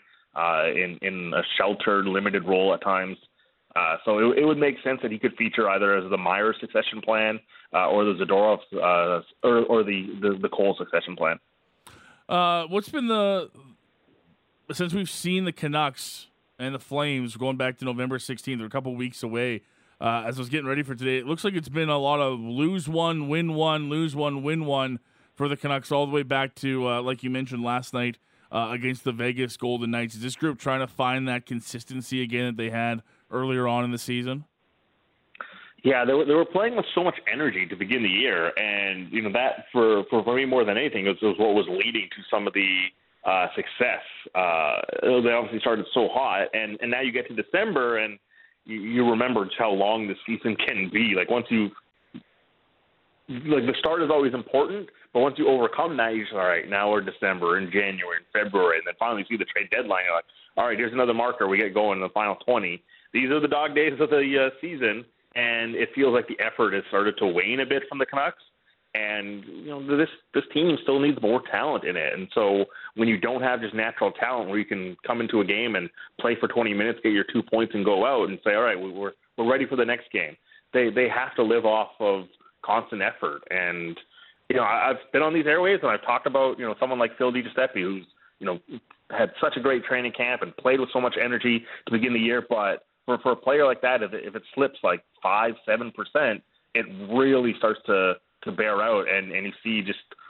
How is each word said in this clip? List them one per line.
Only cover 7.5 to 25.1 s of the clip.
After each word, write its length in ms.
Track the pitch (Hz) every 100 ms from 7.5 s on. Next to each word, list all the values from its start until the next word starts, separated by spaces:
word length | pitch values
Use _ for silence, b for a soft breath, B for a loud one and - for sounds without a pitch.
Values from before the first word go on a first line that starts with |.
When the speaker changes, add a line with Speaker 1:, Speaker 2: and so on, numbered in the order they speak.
| B B
Speaker 1:
uh, 140 | 90 90
or 160 | 104
the 100 | 104
Zadorov, 460 | 90 87 98 107 101 -
uh, 480 | 92 87 87 87 87 - _ 123
or, 120 | 117 113
or 180 | 113
the, 240 | 104 98 98 95
the, 160 | 101 95
the 80 | 98
Cole 260 | - 98 92
succession 380 | - 85 - 87
plan. 240 | 80 82 _ _ _ _ - B B B B
Speaker 2:
Uh, 380 | 175 175 170 165
what's 240 | 196 -
been 180 | 302 240
the, 420 | 220 202 190 156 - 135 _ _ _ _ _ _ _ _ _ -
since 200 | 143 175
we've 160 | 196 175
seen 360 | - 175 185 185
the 80 |
Canucks 720 | - 147 151 147 127 - - - _ _ -
and 160 | 131 135
the 40 |
Flames 580 | - 143 147 135 120 110
going 180 | 131 131
back 220 | 127 123
to 80 | 131
November 340 | 120 127 131
sixteenth, 400 | - 127 - 123
they're 80 | 110
a 20 |
couple 240 | 139 131 123
weeks 280 | 127 -
away. 380 | 117 117 123 110 - b b b
Uh, 220 | 117 117 113
as 120 | 131
I 40 |
was 80 | 120
getting 180 | 156 135
ready 160 | 139
for 120 | 139 123
today, 220 | 131 131
it 80 | 123
looks 180 | 165
like 100 | 202
it's 160 | 180 135
been 200 | 151 160
a 80 | 143
lot 220 | 139 147
of 200 | 135 127
lose 500 | 113 127 160 190 147
one, 400 | 165 165 160 143
win 240 | 160 165
one, 360 | 156 160 156 147
lose 260 | 151 165 143
one, 280 | 147 139
win 220 | 143 160 151
one 340 | 139 131 120 b